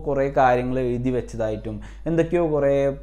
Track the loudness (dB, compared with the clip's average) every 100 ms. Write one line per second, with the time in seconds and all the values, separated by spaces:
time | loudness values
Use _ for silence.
0 | -2 0 0 4 4 4 0 -2 -2 0
1 | 0 -2 -4 -4 -4 -4 -8 -10 -12 -10
2 | -2 0 2 2 0 2 2 2 2 -2